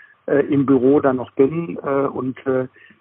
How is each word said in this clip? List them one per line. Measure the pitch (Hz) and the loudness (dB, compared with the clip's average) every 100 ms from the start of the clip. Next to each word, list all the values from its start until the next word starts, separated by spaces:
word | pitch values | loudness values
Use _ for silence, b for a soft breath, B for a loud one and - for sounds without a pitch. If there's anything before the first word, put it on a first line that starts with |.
| b b - | b b -2
äh, | 143 - | 0 2
im | 143 135 | 0 2
Büro | 135 127 147 | 4 4 4
dann | 143 127 | 2 -2
noch | 117 | -4
bin, | - 135 165 170 - | 0 0 0 -8 -8
äh, | - 139 139 | -4 -2 -4
und, | 131 127 127 135 | -4 -8 -8 -4
äh, | 131 127 b b b | -4 -4 b b b